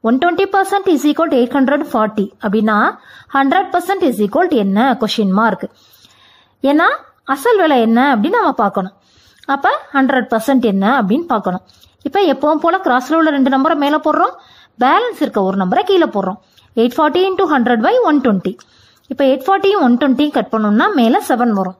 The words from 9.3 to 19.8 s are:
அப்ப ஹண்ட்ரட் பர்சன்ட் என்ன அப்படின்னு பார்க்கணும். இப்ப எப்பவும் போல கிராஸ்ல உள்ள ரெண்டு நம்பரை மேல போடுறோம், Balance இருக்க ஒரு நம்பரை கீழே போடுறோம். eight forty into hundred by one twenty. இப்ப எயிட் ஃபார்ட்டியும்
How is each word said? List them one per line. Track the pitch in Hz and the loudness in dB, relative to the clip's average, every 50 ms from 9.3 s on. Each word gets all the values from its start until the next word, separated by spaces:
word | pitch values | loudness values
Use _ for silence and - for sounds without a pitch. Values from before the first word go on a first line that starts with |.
| _ _ _ - 277 | _ _ _ -6 -4
அப்ப | 269 277 381 523 622 - - - | 0 0 0 -2 -2 -6 -4 0
ஹண்ட்ரட் | 277 269 254 269 254 247 - | 0 2 2 2 0 0 0
பர்சன்ட் | - 226 220 - 277 254 240 226 | -4 -2 0 0 0 2 2 2
என்ன | 196 196 190 208 262 277 | 0 0 0 2 2 0
அப்படின்னு | 220 180 214 302 339 - | 2 0 0 -2 -2 -2
பார்க்கணும். | 254 214 - 196 180 180 _ _ _ _ _ _ _ _ _ 294 | -4 -4 -2 -4 -6 -6 _ _ _ _ _ _ _ _ _ -4
இப்ப | - 392 403 330 | -2 0 0 0
எப்பவும் | 262 - - 302 320 302 | 0 0 0 0 0 0
போல | 311 339 349 381 381 | 0 0 0 0 0
கிராஸ்ல | 320 247 254 254 - 311 330 | 0 0 0 0 0 0 2
உள்ள | 320 311 294 | 2 2 2
ரெண்டு | 277 262 262 269 | 2 0 2 2
நம்பரை | 269 269 320 330 294 | 0 0 0 0 0
மேல | 285 277 302 311 - | 0 0 0 0 0
போடுறோம், | 311 302 349 359 - 381 - - _ - - - _ _ - | 0 0 0 0 -2 -2 -8 -20 _ -20 -20 -20 _ _ -2
Balance | 262 262 311 392 480 494 392 - 302 | 0 2 2 2 0 -2 -4 -4 -4
இருக்க | 233 - - 190 190 | -4 -2 -2 -2 -2
ஒரு | 190 196 | -2 -2
நம்பரை | 185 185 214 349 370 381 | -2 0 0 -2 0 2
கீழே | 392 370 320 - - | 2 2 2 0 -2
போடுறோம். | 202 196 185 196 - _ _ _ _ _ _ _ 233 | -4 -4 -4 -6 -8 _ _ _ _ _ _ _ 0
eight | 226 240 247 | 0 0 2
forty | - 311 302 294 359 370 381 | 0 0 0 2 0 0 0
into | 370 359 392 311 | 0 -2 0 0
hundred | 302 262 233 240 240 226 220 | 0 0 2 0 0 0 0
by | 330 440 508 466 339 | 0 2 2 2 2
one | 302 294 - | 0 2 2
twenty. | 254 208 185 - 190 214 - - _ _ _ _ _ _ _ _ _ | 0 0 0 -2 -6 -8 -8 -18 _ _ _ _ _ _ _ _ _
இப்ப | 262 - 285 262 | -4 0 0 0
எயிட் | 262 277 269 - | 0 0 0 -2
ஃபார்ட்டியும் | 381 392 403 392 415 403 | 0 0 2 0 2 2